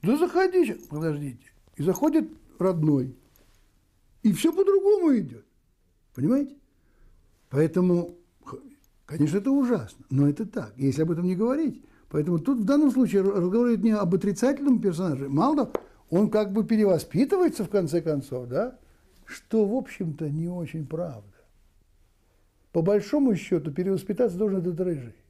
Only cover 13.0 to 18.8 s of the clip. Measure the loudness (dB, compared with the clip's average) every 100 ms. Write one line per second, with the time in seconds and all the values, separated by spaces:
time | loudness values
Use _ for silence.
13 | 2 4 2 0 0 2 2 2 2 2
14 | 2 0 0 0 0 0 2 2 2 -2
15 | -4 -4 -2 0 2 2 -2 -6 -12 _
16 | _ 0 2 2 0 -2 0 2 4 2
17 | 0 -2 0 2 2 0 -2 -2 0 -2
18 | -2 -4 -4 -10 -6 -4 -4 -8